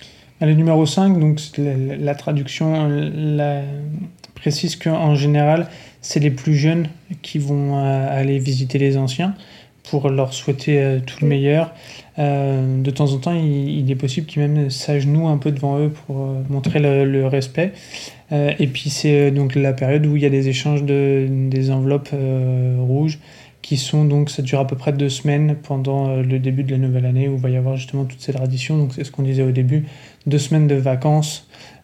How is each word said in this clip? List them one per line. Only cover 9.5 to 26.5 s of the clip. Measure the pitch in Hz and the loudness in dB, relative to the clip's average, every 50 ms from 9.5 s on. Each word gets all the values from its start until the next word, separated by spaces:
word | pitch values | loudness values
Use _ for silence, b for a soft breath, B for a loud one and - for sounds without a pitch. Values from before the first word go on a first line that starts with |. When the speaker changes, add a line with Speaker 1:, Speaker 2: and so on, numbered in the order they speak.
| B B B B B _ - - | B B B B B _ -8 -4
Speaker 1:
pour | - 143 135 143 | -2 0 0 0
leur | 135 135 135 127 - | 0 0 0 -2 -4
souhaiter, | - - - 139 - - - 147 143 | -6 -4 -4 -4 -2 0 2 2 2
euh, | 139 135 135 131 127 | 2 2 0 -2 -4
tout | 127 - - | -6 -6 -2
le | 151 | 0
Speaker 2:
Mm. | 143 | 0
Speaker 1:
meilleur. | 143 139 135 143 147 160 165 160 - B B B B B B B B - | 2 2 2 2 2 2 2 0 -4 B B B B B B B B -4
Euh, | 147 143 143 139 139 139 135 131 131 131 131 131 | -2 0 0 0 0 0 0 0 0 0 0 0
de | 131 139 | 0 -2
temps | 135 - 151 139 | 0 0 0 0
en | 135 | 0
temps, | 135 127 175 170 | 0 -2 -2 -2
il, | 170 160 151 143 139 139 143 151 151 | 0 0 0 0 0 -2 -2 -2 0
il | 135 127 | 0 0
est | 135 | 0
possible | 131 139 131 127 175 156 | 0 -2 -4 -4 -4 -6
qu'ils | 151 - 147 | -4 -2 0
même | 147 143 147 151 143 139 | 0 2 2 2 0 0
s'agenouillent | 131 - - - 147 143 135 143 147 156 165 160 | -2 -4 -2 0 0 2 2 2 2 2 2 2
un | 151 | 0
peu | 143 - 151 | 0 0 -2
devant | 147 135 143 143 139 143 | -2 -2 -2 -2 0 0
eux | 151 151 | 0 -2
pour, | 151 - - - 139 135 | -2 -6 -10 -8 -6 -6
euh, | 135 135 135 131 135 139 | -4 -4 -4 -4 -4 -4
montrer | 139 139 135 - - 156 | -4 -2 -2 0 2 2
le, | 147 143 139 139 139 | 4 4 4 4 4
le | 139 135 135 135 | 2 2 2 2
respect. | 131 135 139 131 - - 160 170 196 196 B B B B B B B B B B B | 2 0 0 -2 -2 -2 -2 -2 -2 -4 B B B B B B B B B B B
Euh, | 151 147 143 143 147 - | -2 0 0 0 0 0
et | 147 | 0
puis | 131 127 - - 147 | -2 -2 -4 -6 -6
c'est, | 147 - - 151 147 143 143 | -4 -2 2 4 4 4 4
euh, | 143 | 4
donc | 139 139 139 131 131 | 2 2 0 0 0
la | 143 139 135 131 | 0 0 0 0
période | 131 131 131 143 151 151 | 0 0 2 2 2 2
où | 147 147 | 2 2
il | 147 | 2
y | 143 | 2
a | 143 | 2
des | 135 135 135 | 2 2 2
échanges | 135 131 127 - 151 147 143 143 | 0 0 0 0 0 0 0 0
de, | 139 143 139 139 139 139 135 135 135 135 135 135 131 | 0 2 2 2 2 2 2 2 0 0 0 0 0
des | 131 135 131 135 | 0 0 0 0
enveloppes, | 135 131 131 135 139 147 147 - 147 | 0 2 2 2 0 0 -2 -4 -4
euh, | 139 135 131 131 131 127 127 127 127 127 127 127 123 | -4 -2 0 0 0 0 0 0 0 0 0 0 0
rouges | 127 127 131 143 156 156 151 - B B B B B B B B | 0 0 2 2 0 0 -2 -6 B B B B B B B B
qui | - - 147 | -8 -4 -4
sont | 127 - - - 151 151 | -4 -2 0 2 2 2
donc, | 147 143 147 147 143 | 4 4 2 0 0
ça | - - | -2 -6
dure | 135 127 - 135 | -4 -2 0 0
à | 139 | 0
peu | 127 143 | -2 -4
près | 127 - 151 143 | -4 -4 -2 -2
deux | 139 143 139 | 0 0 -2
semaines | 127 - - 147 143 147 151 151 147 147 - | -2 -2 -2 0 0 2 2 0 0 -2 -4
pendant, | - 139 135 131 135 139 139 139 135 | -6 -4 -4 -2 -2 -2 -2 -2 -2
euh, | 135 131 127 | 0 0 0
le | 127 131 131 | 0 0 0
début | 131 131 | 0 -2